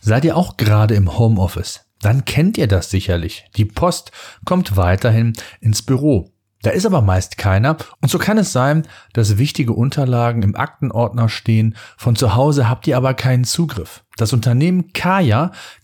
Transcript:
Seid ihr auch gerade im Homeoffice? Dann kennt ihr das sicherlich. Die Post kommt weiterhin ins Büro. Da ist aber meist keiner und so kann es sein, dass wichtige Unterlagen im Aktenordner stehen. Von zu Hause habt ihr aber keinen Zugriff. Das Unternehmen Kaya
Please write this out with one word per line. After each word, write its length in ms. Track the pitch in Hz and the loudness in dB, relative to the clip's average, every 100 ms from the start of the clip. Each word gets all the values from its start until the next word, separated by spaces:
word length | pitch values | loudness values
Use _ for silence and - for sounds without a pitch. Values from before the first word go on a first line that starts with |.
Seid 240 | 104 120 | 0 2
ihr 140 | 160 165 | 2 0
auch 180 | 180 - | -2 -2
gerade 380 | 107 107 107 | 2 4 4
im 240 | 107 92 - | 2 0 2
Homeoffice? 640 | 113 101 92 92 - - _ - | 2 2 0 -4 -10 -12 _ -6
Dann 240 | 101 131 | -2 0
kennt 320 | - - 180 226 | 0 0 0 0
ihr 100 | 123 | 0
das 220 | 95 - | 0 0
sicherlich. 560 | 95 - 87 82 - - - | -4 -2 -4 -4 -10 -10 -2
Die 100 | 104 | -2
Post 440 | - 175 - - - - - - | 0 -2 -2 -8 -20 -20 -12 -4
kommt 320 | 180 180 98 | -2 0 0
weiterhin 560 | 87 95 120 113 117 113 - - | 2 2 2 2 2 -2 -10 -6
ins 220 | 110 107 | -2 -2
Büro. 500 | - 131 151 123 - _ _ _ | 0 0 2 0 -2 _ _ _
Da 80 | 117 | -4
ist 160 | 175 208 | 0 0
aber 160 | 175 | 2
meist 340 | 101 92 - - | 2 0 -2 -4
keiner 400 | 104 95 131 156 - - | 0 2 2 -2 -8 -4
und 100 | 131 | -2
so 80 | 180 | 0
kann 200 | - 214 | 0 0
es 140 | 190 | 0
sein, 360 | 127 135 160 151 - - | 0 0 0 -2 -10 -8
dass 240 | 120 107 104 | 0 2 2
wichtige 380 | 147 - 120 | 0 -2 -2
Unterlagen 640 | 113 131 151 131 120 120 117 | 0 0 0 0 0 0 0
im 160 | 101 104 | 0 0
Aktenordner 720 | 139 - 135 110 117 117 113 | -6 -4 -6 -2 -2 0 -2
stehen. 480 | - - 113 113 - - - | -2 0 2 2 -2 -12 -6
Von 180 | - 113 | -2 0
zu 180 | 117 | 2
Hause 320 | 113 147 143 117 | 2 2 2 0
habt 200 | 120 - | 0 -2
ihr 100 | 127 | 0
aber 160 | 131 | 0
keinen 320 | 131 131 123 | -2 0 0
Zugriff. 580 | 123 - 160 113 80 - _ - | 0 -2 -4 -4 -12 -14 _ -6
Das 160 | 110 | -2
Unternehmen 640 | 110 120 120 170 180 - | 0 0 2 2 0 -2
Kaya 580 | - 180 196 143 107 175 - - - | -4 -2 0 2 2 0 -6 -20 -16